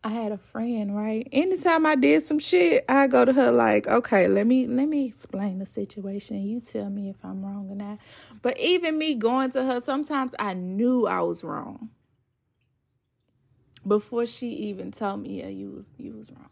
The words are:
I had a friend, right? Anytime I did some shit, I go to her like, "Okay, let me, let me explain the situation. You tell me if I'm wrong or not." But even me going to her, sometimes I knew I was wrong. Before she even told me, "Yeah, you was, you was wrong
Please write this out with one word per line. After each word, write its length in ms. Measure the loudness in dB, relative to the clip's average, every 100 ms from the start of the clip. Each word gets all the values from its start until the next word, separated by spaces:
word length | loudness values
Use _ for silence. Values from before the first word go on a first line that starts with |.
I 80 | -6
had 220 | -4 -4
a 60 | -6
friend, 580 | _ -6 -4 -2 -2 -4
right? 320 | -2 -4 -2
Anytime 520 | 0 2 2 2 4 4
I 100 | 4
did 280 | 6 4
some 160 | 4 -2
shit, 460 | 2 4 4 4 4
I 200 | 4 6
go 180 | 6 6
to 80 |
her 180 | 6 6
like, 340 | 6 6 4 4
"Okay, 440 | 0 4 4 6
let 180 | 4 4
me, 180 | 2 2
let 220 | 0 0
me 180 | 0 -2
explain 540 | -8 -10 -6 -6 -6
the 60 | -8
situation. 760 | -8 -8 -8 -8 -8 -8 -6
You 200 | -6 -6
tell 280 | -8 -8 -6
me 200 | -6 -8
if 80 | -12
I'm 220 | -12 -10
wrong 240 | -10 -10 -10
or 60 | -10
not." 220 | -12 -14 -18 -20 -20 -4
But 160 | -4 -2
even 400 | 0 0 0 -2
me 180 | -2 0
going 360 | 0 2 0
to 140 | 0 -2
her, 160 | -2
sometimes 520 | -2 -4 -2 -4 -4 -4
I 140 | -6
knew 520 | -4 -6 0 2 2 0
I 140 | 0
was 240 | -2 -4
wrong. 460 | -8 -10 -10 -14 -18 _ _ _ _ _ _ _ _ _ _ _ _ _ _ _ _ _ _ _ 0
Before 400 | 0 0 -6 -4
she 220 | -6 -8
even 400 | -8 -8 -8 -12
told 300 | -8 -8 -6
me, 200 | -10 -10
"Yeah, 80 | -10
you 220 | -12 -12
was, 200 | -14 -20 -18
you 160 | -16
was 180 | -16 -20
wrong 160 | -20 -20